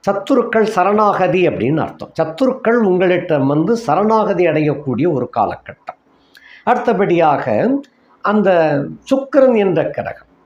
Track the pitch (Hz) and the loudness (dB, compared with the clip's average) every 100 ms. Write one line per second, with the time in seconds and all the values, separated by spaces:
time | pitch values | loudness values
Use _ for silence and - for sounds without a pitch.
0 | - 196 - 269 - 220 214 202 185 208 | -2 -4 0 0 2 0 0 0 0 2
1 | 208 185 185 180 175 95 113 156 120 - | 2 2 0 2 0 0 -2 -2 -4 -8
2 | - - 156 - 262 - - 240 208 180 | -14 -6 -6 0 -2 0 0 2 2 2
3 | 185 175 180 151 135 147 170 233 226 156 | 2 0 0 0 2 0 0 -2 0 0
4 | 214 220 202 180 175 156 151 139 135 113 | 2 2 0 0 2 2 0 -2 -4 -2
5 | 170 143 123 - 101 - - - - - | -2 -2 -4 -2 -2 -4 -16 -18 -18 -18
6 | _ _ _ - - - - 240 - 190 | _ _ _ -20 -20 -10 -2 0 0 0
7 | 196 170 160 139 - 107 190 277 - _ | 0 2 2 0 -2 -2 0 -2 -6 _
8 | _ _ - 214 196 175 156 143 156 160 | _ _ -2 0 2 2 2 -2 -6 -12
9 | - 269 269 302 254 226 196 160 131 - | -4 -4 0 2 4 4 2 0 -2 -6
10 | - - _ _ | -10 -12 _ _